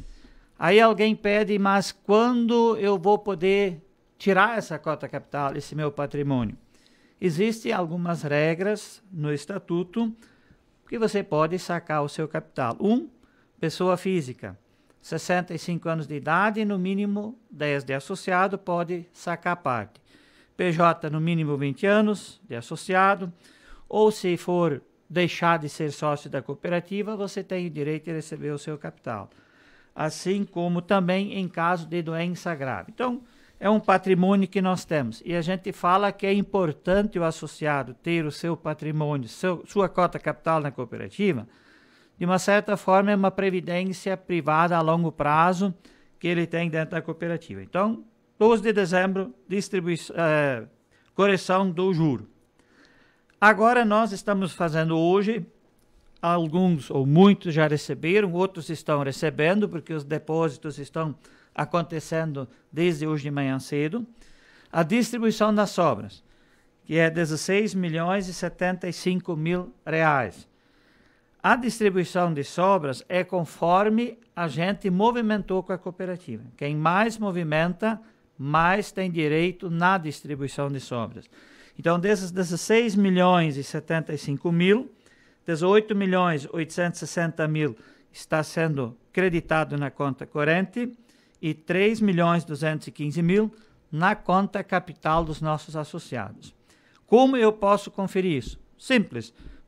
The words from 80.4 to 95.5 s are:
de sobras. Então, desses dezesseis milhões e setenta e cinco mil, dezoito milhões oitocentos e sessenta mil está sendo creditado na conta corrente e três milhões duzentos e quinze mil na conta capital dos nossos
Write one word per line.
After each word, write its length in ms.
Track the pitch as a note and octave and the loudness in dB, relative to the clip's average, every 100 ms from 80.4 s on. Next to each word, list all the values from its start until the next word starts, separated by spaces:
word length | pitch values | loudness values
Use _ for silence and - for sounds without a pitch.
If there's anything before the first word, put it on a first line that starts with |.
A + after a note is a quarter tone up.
| C#3 - C#3 | -6 -4 -6
de 120 | C#3 | -6
sobras. 500 | - B2 G#2+ A2 - - - - - - | -6 -6 -6 -10 -20 -20 -20 -20 -20 -4
Então, 220 | E3 E3+ | 0 0
desses 320 | F#3+ G#3 F#3 | 2 0 -2
dezesseis 640 | F#3 E3+ E3+ - A3 A#3+ G3 | -4 -4 -2 2 2 4 4
milhões 600 | G3 F3+ F3+ F3+ D#3+ C#3 | 4 6 6 6 2 -2
e 60 | |
setenta 500 | C3+ D#3 - E3 D#3 | -6 -8 -4 -4 -4
e 60 | D3 | -6
cinco 320 | - C#3 F3 | -6 -4 0
mil, 400 | E3+ F3+ G#3+ - - _ _ _ _ - | 2 4 4 0 -16 _ _ _ _ -6
dezoito 500 | D#3+ F3+ G#3 G#3+ G3+ | 0 4 4 4 0
milhões 500 | G3 F#3 F3+ D3+ C#3+ | 2 2 2 0 -4
oitocentos 480 | E3+ D#3 - F3 E3+ | -6 -6 -2 -4 -4
e 60 | D#3 | -6
sessenta 420 | - E3 D#3+ D#3 | -4 -2 -2 -2
mil 260 | D#3 D3 A2 - - _ | 0 -2 -4 -14 -20 _
está 300 | - - D#3 | -20 -4 -2
sendo 520 | D3+ - E3 C#3 A#2 A#2 _ | -2 -2 0 0 -4 -8 _
creditado 680 | F#3 F#3 E3+ - D#3 D3 D3 | 0 0 0 0 0 0 -4
na 120 | C#3 | -4
conta 360 | - C#3+ C3 - | -4 -4 -4 -6
corrente 640 | D3+ D3+ E3+ F#3+ A#3+ A#3+ - _ _ _ _ | -2 2 2 0 -4 -6 -8 _ _ _ _
e 140 | D#3+ | -6
três 480 | D3+ - F3 G3+ A3 | -6 -2 2 2 2
milhões 420 | G#3 E3+ E3+ E3+ | 2 4 4 2
duzentos 440 | - C#3+ D#3 D#3 - | -2 -4 -2 -4 -8
e 40 | |
quinze 300 | - D3 D3 | -8 -4 0
mil 280 | E3+ G3 G#3+ - _ _ _ | 4 4 2 -4 _ _ _
na 240 | D3 F#3 | -2 0
conta 480 | G#3+ - F#3 G3 G3+ | 0 0 0 0 -4
capital 640 | F#3 F#3 F3+ - D#3 E3 | -2 -4 -4 -6 0 0
dos 160 | D#3+ C#3+ | 0 -4
nossos 340 | D#3 | -4